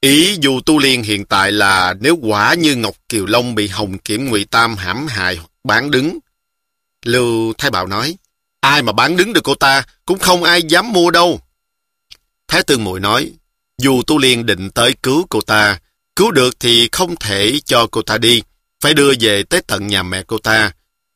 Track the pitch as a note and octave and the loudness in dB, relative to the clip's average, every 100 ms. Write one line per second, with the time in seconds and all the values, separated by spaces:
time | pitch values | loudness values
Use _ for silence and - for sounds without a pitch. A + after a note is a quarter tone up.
0 | C3+ D3 F#3 G3 C#3 B2+ C#3 D3+ C3+ B2 | 2 4 2 0 0 0 2 2 2 0
1 | G#2+ G2+ G2+ G2 G2 G#2 G2 F#2 F2+ F#2 | -2 -4 -2 0 2 2 2 2 0 0
2 | B2+ E3+ A2+ G#2 A2 E3+ D#3 B2+ G#2+ - | 0 0 0 0 2 2 0 0 -4 -8
3 | _ A2+ F#2+ A#2 B2 G#2+ G#2 F#2+ G#2 F#2 | _ -6 0 0 0 -4 -4 -4 -6 -8
4 | - G#2+ C3+ G#2+ G2+ A#2 A#2 G#2+ F#2 A2 | -6 -6 -4 -4 -2 0 0 -2 -6 -6
5 | D3+ G2+ F#2 F2 E2 _ F#2 A2 C#3+ B2+ | -6 -4 -4 -4 -10 _ -2 -2 0 -2
6 | D3+ D#4 - _ _ _ _ _ _ _ | -2 -6 -14 _ _ _ _ _ _ _
7 | A#2+ B2 A#2+ A2+ A2+ A2 C#3+ G2 F#2 G2+ | -2 0 0 0 -4 -4 -4 -4 -4 -4
8 | C3+ F3+ _ _ _ _ C3+ D3 A#2 G#2+ | -6 -8 _ _ _ _ 0 2 2 2
9 | C3+ F3+ G3+ F3+ C3 C#3 C#3 C#3 - _ | 2 2 0 0 -2 0 2 2 -2 _
10 | - F#3 F#3+ F3+ E3+ F3 D#3+ E3+ A3+ F#3+ | -6 -2 0 2 2 0 2 0 2 2
11 | E3+ E3+ F3 D3+ - _ _ _ _ _ | 4 4 2 0 -8 _ _ _ _ _
12 | _ - _ _ - E3 F3+ C3+ G2+ F#2 | _ -20 _ _ -4 -2 2 0 0 -4
13 | G2+ A#2+ D3+ - _ _ _ - C3 B2+ | 0 0 -2 -10 _ _ _ -2 0 0
14 | - D3+ C3 A#2+ A#2 F#2 F#2+ - A#2+ C3 | 2 2 2 2 0 -4 -4 -2 -2 -2
15 | C3 C#3+ F#3 G#2+ - G#2+ G#2 F#2+ - _ | -2 -2 -2 -4 0 2 2 0 -8 _
16 | _ - A3 D#3 B2+ - A#2+ A#2 A#2 - | _ 0 2 4 2 0 0 2 2 -2
17 | F3+ E3+ G#2 G2 G#2 C#3+ - B2 A2+ A#2 | -4 -4 -6 -2 0 -2 0 0 0 -4
18 | G#2 A2 A#2 A#2 - _ _ _ D3 D3+ | -4 -2 2 0 -2 _ _ _ 0 2
19 | C#3+ B2+ A2 G2+ F#2 F3+ - F#2+ G2 G2+ | 2 2 0 0 -2 -4 -4 -6 -4 -4
20 | F2+ F#2 - A2+ A2 A2 G#2+ - _ _ | -4 -8 -8 -6 0 0 0 -4 _ _
21 | _ | _